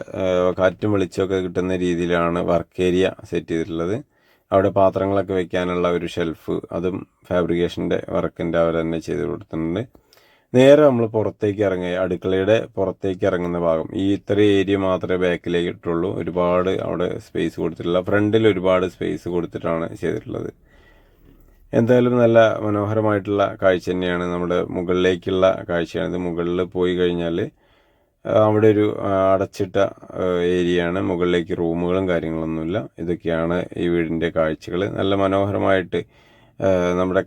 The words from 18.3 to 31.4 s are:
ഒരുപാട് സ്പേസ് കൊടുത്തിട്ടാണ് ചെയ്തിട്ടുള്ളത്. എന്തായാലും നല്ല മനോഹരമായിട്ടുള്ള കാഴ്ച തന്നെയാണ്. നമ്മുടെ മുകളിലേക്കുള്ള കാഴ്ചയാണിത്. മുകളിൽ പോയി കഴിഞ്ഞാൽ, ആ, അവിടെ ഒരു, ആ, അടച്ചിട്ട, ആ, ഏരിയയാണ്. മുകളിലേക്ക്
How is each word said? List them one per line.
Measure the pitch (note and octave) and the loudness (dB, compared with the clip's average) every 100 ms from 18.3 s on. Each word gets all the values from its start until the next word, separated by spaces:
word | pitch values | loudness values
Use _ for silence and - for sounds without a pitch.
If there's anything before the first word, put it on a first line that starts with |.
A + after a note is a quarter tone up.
| A2+ A2 | 4 4
ഒരുപാട് | F#2 F#2 F#2 F#2 | 2 2 2 0
സ്പേസ് | - F2+ - F2 | -4 -6 -6 -4
കൊടുത്തിട്ടാണ് | F2 E2 F2 E2+ E2 E2 - | -4 -4 -6 -4 -4 -4 -6
ചെയ്തിട്ടുള്ളത്. | D#2+ D#2+ - D#2+ - - _ _ _ _ _ _ - - _ _ - | -4 -4 -6 -8 -8 -12 _ _ _ _ _ _ -20 -20 _ _ -4
എന്തായാലും | A#2 A#2 B2 B2 B2 | 0 4 4 4 4
നല്ല | A#2 A2+ A2 - G#2+ | 6 6 4 2 -2
മനോഹരമായിട്ടുള്ള | G#2 G2+ A2 G#2+ G#2 G2 G2+ G2 - | -2 0 0 0 0 0 0 0 2
കാഴ്ച | F#2+ F2+ F2+ | 2 2 0
തന്നെയാണ്. | F2+ F2+ F2 F2 | -2 -2 -2 -2
നമ്മുടെ | F2 F2 F2 E2+ F2+ | -4 -2 -2 -2 -4
മുകളിലേക്കുള്ള | F2 F2+ F#2 F2 F#2+ F#2 F#2+ F#2 - | -2 2 2 0 -2 2 2 2 -2
കാഴ്ചയാണിത്. | E2+ E2 E2+ E2+ F2+ F2+ | -4 -4 -4 -4 -4 -4
മുകളിൽ | E2+ E2+ F2+ F2+ F2+ | -4 -2 -2 -2 -2
പോയി | F2+ F2+ | 0 2
കഴിഞ്ഞാൽ, | F2+ F2 E2+ E2+ C3+ _ _ _ _ _ _ _ | 0 0 -2 -4 -6 _ _ _ _ _ _ _
ആ, | - A2 G#2+ | 0 2 4
അവിടെ | G#2+ A2 | 6 6
ഒരു, | G#2 G#2 - G2 | 4 2 0 -2
ആ, | F#2+ F#2+ | 2 4
അടച്ചിട്ട, | F#2+ G2 - F#2+ G2 G2 - - - | 2 0 -4 -2 0 0 -2 -12 -4
ആ, | F#2 F2+ F2 | 0 0 2
ഏരിയയാണ്. | F2+ F2 F2 E2+ F#2 G2+ | 2 2 2 0 -2 -2
മുകളിലേക്ക് | F2 F2 F2 | 0 2 2